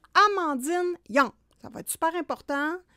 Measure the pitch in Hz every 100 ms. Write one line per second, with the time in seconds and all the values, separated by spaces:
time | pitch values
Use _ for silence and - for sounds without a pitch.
0 | _ 339 415 392 320 269 269 359 359 349
1 | - 247 254 - _ _ - 214 - -
2 | 330 349 302 247 - 277 302 359 _